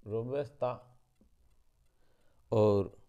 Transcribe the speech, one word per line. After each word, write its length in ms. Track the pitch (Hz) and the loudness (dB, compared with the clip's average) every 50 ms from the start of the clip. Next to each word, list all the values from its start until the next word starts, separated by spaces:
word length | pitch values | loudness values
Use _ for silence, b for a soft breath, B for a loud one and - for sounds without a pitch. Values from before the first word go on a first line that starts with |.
| _ | _
रोबस्ता 640 | 104 104 113 117 123 131 - - 120 - - - 123 120 - - - _ _ _ _ _ _ _ _ _ _ _ _ _ _ _ _ _ _ _ _ _ _ _ _ _ _ _ - _ _ _ _ - | -6 -6 -6 -4 -4 -6 -6 -6 -8 -8 -6 -6 -6 -6 -6 -14 -20 _ _ _ _ _ _ _ _ _ _ _ _ _ _ _ _ _ _ _ _ _ _ _ _ _ _ _ -20 _ _ _ _ 2
और 440 | 110 107 104 104 101 98 - - - - | 4 4 4 4 4 0 -2 -6 -18 -20